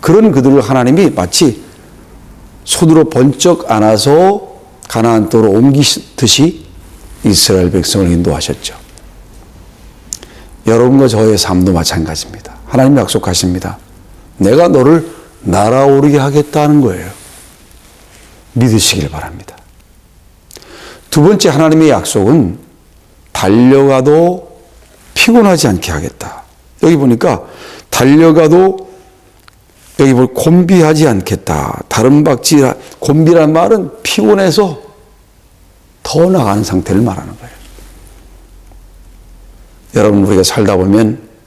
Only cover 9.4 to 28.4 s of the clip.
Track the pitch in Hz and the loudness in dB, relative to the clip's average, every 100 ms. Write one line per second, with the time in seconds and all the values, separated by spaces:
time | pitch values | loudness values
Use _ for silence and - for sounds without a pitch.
9.4 | - - - - - - - - - - | -20 -20 -20 -20 -20 -20 -18 -18 -18 -20
10.4 | - - - 113 123 135 135 110 110 104 | -20 -8 -2 2 4 4 2 2 0 0
11.4 | - 90 92 85 82 - 80 78 - - | -2 0 0 0 -2 -6 -6 -8 -14 -18
12.4 | - - - 123 131 139 95 107 98 90 | -20 -20 -6 0 2 2 0 -4 -4 -4
13.4 | 92 90 90 92 - - - - - - | -4 -6 -8 -14 -20 -20 -20 -20 -20 -4
14.4 | 98 135 175 151 131 165 156 - - - | 0 2 2 2 2 2 -2 -16 -20 -14
15.4 | - 87 104 127 139 139 147 143 135 143 | -6 -2 0 2 2 2 2 0 0 -2
16.4 | 147 156 147 147 123 92 85 98 - - | -2 -2 2 2 0 -4 -10 -18 -20 -20
17.4 | - _ - - _ _ _ - - - | -20 _ -20 -20 _ _ _ -20 -20 -20
18.4 | - - 123 110 - 92 73 76 - - | -12 -2 0 0 0 -4 -6 -10 -14 -18
19.4 | - - _ _ _ _ _ _ _ _ | -20 -20 _ _ _ _ _ _ _ _
20.4 | _ - - - - - - - 151 202 | _ -20 -20 -20 -20 -20 -6 0 2 2
21.4 | 190 143 160 160 160 117 87 107 98 156 | 0 0 0 2 2 0 -2 -2 0 2
22.4 | 104 90 - _ _ _ _ _ _ - | 0 -6 -18 _ _ _ _ _ _ -6
23.4 | 95 107 127 135 139 135 131 151 170 180 | 0 2 4 4 2 2 2 2 2 -2
24.4 | - - _ - _ _ - - - 233 | -14 -20 _ -20 _ _ -16 -4 2 4
25.4 | 208 175 143 92 - 78 80 - - - | 4 2 0 -2 -6 -8 -10 -12 -18 -18
26.4 | - _ _ _ 165 165 139 117 175 113 | -20 _ _ _ 0 2 2 0 0 -2
27.4 | - - - - - - 127 147 165 156 | -8 -20 -20 -20 -10 -2 2 4 4 4